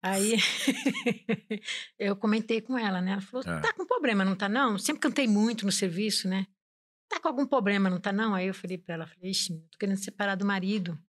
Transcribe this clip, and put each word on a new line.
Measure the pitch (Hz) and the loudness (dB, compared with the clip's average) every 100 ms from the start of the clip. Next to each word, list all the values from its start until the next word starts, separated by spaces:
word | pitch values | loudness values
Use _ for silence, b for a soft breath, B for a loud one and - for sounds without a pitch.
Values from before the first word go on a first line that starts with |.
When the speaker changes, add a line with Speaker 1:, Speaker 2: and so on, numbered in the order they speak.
Speaker 1:
Aí, | 185 196 202 226 | 0 0 2 2
<laughs> | - - - 254 269 - - - - 226 - 214 B B B _ | 2 0 -2 0 0 0 -2 -4 -4 -6 -4 -8 B B B _
eu | 202 196 | -2 0
comentei | 214 220 220 226 | 2 2 2 -2
com | 220 254 | 0 -2
ela, | 220 185 | 0 0
né? | 185 | -2
Ela | 196 | -2
falou, | 196 254 262 | -4 -8 -4
Speaker 2:
Ah. | 165 | -2
Speaker 1:
"Tá | 196 | -2
com | - 370 | -4 -2
problema, | 494 285 208 | 0 2 2
não | 190 190 | 2 0
tá | 202 | 0
não?" | 226 269 202 | 2 2 2
Sempre | - 302 | -2 0
cantei | 311 - 262 | 0 2 4
muito | 202 220 226 202 | 4 4 2 -2
no | |
serviço, | 190 196 165 214 208 185 | 0 0 -2 -2 -2 0
né? | 190 190 _ _ _ _ _ _ | -2 -4 _ _ _ _ _ _
"Tá | 349 | -4
com | 330 | -2
algum | 254 277 | 0 2
problema, | 277 202 202 196 | 4 4 4 4
não | 180 | 2
tá | 196 | 0
não?" | 196 220 196 | 0 2 2
Aí | 185 | 0
eu | |
falei | 185 185 180 | -4 -6 -8
pra | - 165 | -8 -8
ela: | 160 | -8
falei, | - 180 | -10 -6
"Ixi, | 190 - 160 160 | -4 -2 -6 -10
tô | - | -6
querendo | 202 196 | -2 -2
separar | 196 - 202 190 | -4 -4 -2 0
do | 202 | 0
marido." | 196 185 214 175 160 _ | 0 0 -2 -2 -6 _